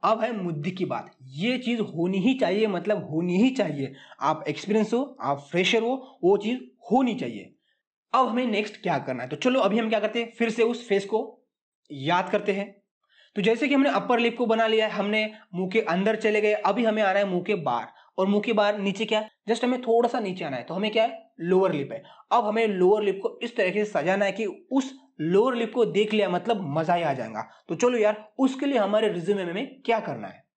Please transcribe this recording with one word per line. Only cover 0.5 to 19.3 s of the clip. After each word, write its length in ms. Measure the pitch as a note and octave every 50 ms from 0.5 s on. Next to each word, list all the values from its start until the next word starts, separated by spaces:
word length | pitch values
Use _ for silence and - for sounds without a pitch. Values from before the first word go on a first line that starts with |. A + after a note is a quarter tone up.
| E3 D3 D3 F#3
की 140 | F#3 - F3+
बात, 260 | C3+ B2 A2+ A2 - _ _
ये 340 | C3 C3 C3 C#3 F3+ A#3+ B3+ B3+
चीज 220 | B3+ A3+ A#3+ A3+
होनी 380 | G#3 - - D#3+ E3+ F3+ F#3+ G3
ही 160 | F3 B3 C4
चाहिए, 320 | C4 A3 E3+ F#3 G#3 A3
मतलब 420 | G#3+ F#3+ F3 F3+ G3+ G#3+ G3 - -
होनी 260 | D3 D#3+ F3 F3+ F3
ही 140 | F#3 A3+ C4
चाहिए। 420 | C4 - G3+ E3 D3 C#3+ C3+ B2+ - - - - - _
आप 240 | - C#3+ D#3 D#3 D3+ D3
एक्सपीरियंस 440 | D3 - - G3 G#3+ A3 G#3+ G#3+
हो, 240 | A#3 A#3+ C#4 C#4 - -
आप 180 | - C3 C#3+ C#3 C#3+ -
फ्रेशर 320 | - F3 F#3 F#3 A3+ A3+
हो, 360 | A3 A#3 C4 C4+ - - - _ -
वो 120 | F3 G3+
चीज 240 | G3+ - G#3+ B3 B3+ - - _ _ - -
होनी 220 | G3+ B3+ C4+ A#3+ G#3
चाहिए। 400 | B2+ C#3 A#2+ A2+ G#2 F2+ - _ _ _ _ _ _ _ _ _ _ _ _ -
अब 140 | B3+ C4 A3+
हमें 180 | A3 B3 B3+
नेक्स्ट 360 | A#3 G#3+ G3+ G#3+ G#3 - -
क्या 160 | - F#3 D#3+ C3+
करना 240 | - C3+ B2+ B2
है, 60 | B2 B2+
तो 80 | D#3
चलो 240 | - - B3+ B3+ C4
अभी 180 | G#3+ G3 G3 A#3
हम 100 | A3+ A3
क्या 120 | A3 G#3+
करते 220 | G#3 G#3 - A#3+
हैं, 100 | A#3 A3+
फिर 180 | - - A#3 A3+
से 120 | A3 A#3
उस 260 | A3+ A#3 A#3+ - - -
फेस 160 | G3 G3 G3
को 400 | - A3 A3+ C4+ - - _ _ _ _ _ _ _ _ _ _ _
याद 400 | D3 C#3 C3 D3+ F3 F3+ F#3 F#3
करते 220 | G#3+ G3+ G3+ -
हैं। 300 | F#3+ G3 G3+ G3+ - _ _ _ _ _ _ _ _ _ _ _ _
तो 60 | -
जैसे 260 | F#3+ A3 A3+ A3+ D4+ C4+
कि 60 | C#4+
हमने 160 | C4+ C#4 C#4+
अपर 280 | - G3 - - A#3+ A#3
लिप 180 | A#3+ A#3 A#3 A#3+
को 80 | B3
बना 200 | G#3+ A3 A3+ A3+
लिया 200 | A3 A3 A3 A3
है, 60 | G#3+
हमने 380 | F3 F#3+ G3 G3+ G#3 A3 G#3+ G#3+ G#3+ - - _ F3+
मुंह 160 | F3 F#3+ F#3
के 100 | F#3 A3+
अंदर 360 | A3 - E3 F#3 F#3+ G#3+ A3
चले 240 | G#3 - G#3+ G#3+ G#3+
गए, 120 | G#3+ G#3
अभी 320 | G#3+ G#3 - A3+ G#3 A3+ A#3
हमें 180 | A3 G#3+ A3
आना 160 | G#3+ G3 F#3+ G3
है 100 | G3+ G3
मुंह 140 | F3+ F3+
के 120 | F3 - G#3+
बाहर। 320 | F#3+ D#3 C#3+ A#2+ A#2 A2 - - _ _ _ _ -
और 80 | F#3+
मुंह 160 | G3 G3+ G#3
के 100 | G3+ B3
बाहर 260 | A3+ G3+ G#3 G3+ G#3 G#3
नीचे 260 | G3 G3 F#3+ F#3+ A3
क्या, 240 | A3 A3 G#3+ G#3+ G#3+